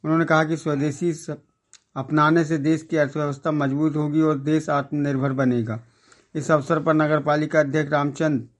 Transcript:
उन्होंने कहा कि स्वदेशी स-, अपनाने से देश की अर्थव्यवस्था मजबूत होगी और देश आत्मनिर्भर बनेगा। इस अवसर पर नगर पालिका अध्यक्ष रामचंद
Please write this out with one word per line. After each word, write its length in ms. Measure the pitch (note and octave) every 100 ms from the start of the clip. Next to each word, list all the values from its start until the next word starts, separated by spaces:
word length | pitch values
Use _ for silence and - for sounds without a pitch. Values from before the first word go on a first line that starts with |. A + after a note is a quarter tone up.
उन्होंने 200 | D#3 D#3+
कहा 200 | D#3 D#3+
कि 120 | D#3 D#3+
स्वदेशी 560 | D#3 D3 D3+ C#3 F3
स-, 180 | D#3 - C#3+ _ _ _ - _ C#3
अपनाने 480 | B2+ D3+ D3+ E3
से 140 | D3+ D#3+
देश 240 | D3 D#3+
की 140 | D#3+ D#3+
अर्थव्यवस्था 540 | C#3+ D3+ D3 C#3 E3
मजबूत 460 | D3+ C#3 C#3 D#3 D3
होगी 240 | D3+ D3+
और 180 | D#3 C#3+
देश 300 | C#3 D#3 D#3
आत्मनिर्भर 640 | C#3+ C#3 D3 C#3+ C3+ C#3
बनेगा। 480 | C3 B2+ A#2+ A2+ A2 - _ _ _ _
इस 160 | D#3 C#3
अवसर 300 | D#3 C#3 D#3+
पर 140 | D#3+
नगर 260 | D#3 D3+ D3+
पालिका 400 | C#3+ D3+ D3+ D#3+
अध्यक्ष 320 | C#3+ D3+ C#3+
रामचंद 560 | D3 C#3+ C#3+ D#3+ C3+ A2+